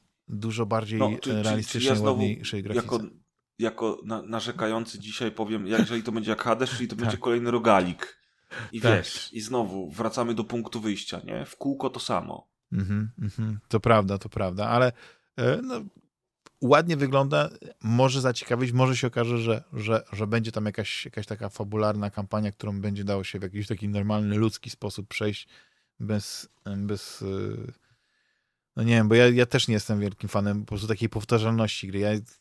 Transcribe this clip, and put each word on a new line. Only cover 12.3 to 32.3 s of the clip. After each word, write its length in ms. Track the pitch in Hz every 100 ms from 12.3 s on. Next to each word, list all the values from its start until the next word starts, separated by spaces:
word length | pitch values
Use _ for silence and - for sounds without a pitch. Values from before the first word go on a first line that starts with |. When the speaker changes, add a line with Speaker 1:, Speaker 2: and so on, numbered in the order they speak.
| - - _ -
Speaker 1:
Mhm, 380 | - 95 104 110 -
mhm. 360 | 104 - 110 107 -
To 120 | 110
prawda, 380 | 117 110 95 98
to 100 | 107
prawda, 400 | - 95 92 110
ale, 240 | 117 127 120 - _ _ -
e, 220 | 123 160
no, 180 | 262 240 202 _ _ _ _ _ - -
ładnie 360 | 123 147 170 151
wygląda, 540 | 139 139 139 151 147 - - -
może 380 | 110 120 131 135
zaciekawić, 520 | 127 117 - 120 127
może 240 | 123 131 123
się 100 | 127
okaże, 320 | 123 117 120
że, 260 | 113 110 -
że, 320 | 127 107 110 -
że 140 | 101 104
będzie 260 | 113 113
tam 140 | 110 107
jakaś, 380 | 104 101 -
jakaś 220 | - - -
taka 220 | 104 101
fabularna 600 | - 101 107 107 104 101
kampania, 420 | 104 98 107 104
którą 280 | - 107 101
będzie 240 | 101 101
dało 200 | 101 98
się 140 | 95 95
w 40 |
jakiś 240 | 98 104 101
taki 220 | 98 104
normalny, 480 | 104 101 107 104 104
ludzki 340 | 110 - -
sposób 380 | - 104 - 101
przejść 400 | - 107 101 - - _ _ _ -
bez, 480 | 107 107 - - - _ 101 101
bez, 460 | 104 101 - -
e, 40 | 98 95 101 107 120 - _ _ _ _ _ _ _ _ _ -
no 60 |
nie 120 | 117
wiem, 140 | 117 107
bo 60 |
ja, 140 | 117 123
ja 180 | 123 120
też 220 | 127 -
nie 60 |
jestem 260 | 107 - 104
wielkim 280 | 101 92 104
fanem 320 | 107 101 104
po 60 | 107
prostu 200 | 104 110
takiej 200 | 104 113
powtarzalności 800 | 110 107 117 110 113 107 - 98
gry. 100 | 98
Ja 120 | 104 107 107